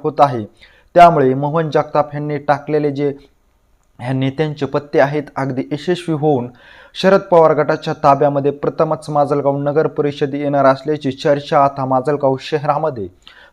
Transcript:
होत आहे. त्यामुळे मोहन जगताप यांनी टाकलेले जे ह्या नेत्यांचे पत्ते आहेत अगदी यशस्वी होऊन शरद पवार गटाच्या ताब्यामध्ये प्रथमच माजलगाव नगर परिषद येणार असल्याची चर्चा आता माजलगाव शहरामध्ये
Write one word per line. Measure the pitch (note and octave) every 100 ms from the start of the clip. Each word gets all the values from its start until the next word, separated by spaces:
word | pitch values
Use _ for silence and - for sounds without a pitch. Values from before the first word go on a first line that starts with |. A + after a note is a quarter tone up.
होत | D#3 D3
आहे. | C#3+ B2+ G#2+ _ - _ _
त्यामुळे | F3 F3 D#3+ C3
मोहन | C3 D3 D#3+ D#3
जगताप | D3+ D3 D3+ D3
यांनी | D3 D3 D3
टाकलेले | D3 C#3+ C#3+ D3+ D3
जे | C#3 C#3+ C#3 - _ _ _ _ _ _ -
ह्या | A#2+
नेत्यांचे | C3 C3+ C3 D#3 D3 C3+
पत्ते | D3 C#3+ E3
आहेत | C3+ D3+ C#3+ -
अगदी | C3+ C3+ F3
यशस्वी | D3 - F3 -
होऊन | D#3 D3+ C#3 A#2+ - - - -
शरद | - F#3 F#3+
पवार | G3 E3+ D#3+
गटाच्या | D3 D3 D#3 -
ताब्यामध्ये | D3 D3 C#3 D3 C#3+ C#3
प्रथमच | C#3+ D3 - D#3+ D#3 -
माजलगाव | D3+ C#3+ C#3+ C#3 C#3+
नगर | C#3+ D3 D3+
परिषद | D3+ D3 C#3+ C#3+
येणार | C#3+ D3 C#3+
असल्याची | C3+ C3+ D3+ D3+ C3+
चर्चा | B2+ D#3+ C#3+ C#3+ D3+
आता | C#3 C#3
माजलगाव | C3 C3 C3 D3 C3+ C3
शहरामध्ये | - D3+ D3 C#3+ D#3 B2 F#2 - _ - -